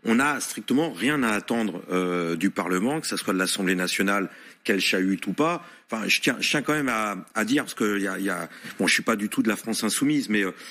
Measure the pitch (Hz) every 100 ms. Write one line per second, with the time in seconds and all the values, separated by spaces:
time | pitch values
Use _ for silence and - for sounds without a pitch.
0 | - 113 143 139 - - 107 127 160 127
1 | 127 151 120 104 - 117 110 85 - 90
2 | 90 87 82 85 95 - 87 90 113 156
3 | 151 98 - 95 92 - 95 92 90 -
4 | 98 101 90 - - - - 98 - 98
5 | 95 95 - 95 151 170 - - _ 113
6 | 101 - - 117 - 151 135 151 135 110
7 | 107 95 - - 107 143 131 - 110 101
8 | 98 92 98 90 82 - - - 92 -
9 | - 110 104 - 110 101 - 104 107 -
10 | 139 151 110 107 95 - -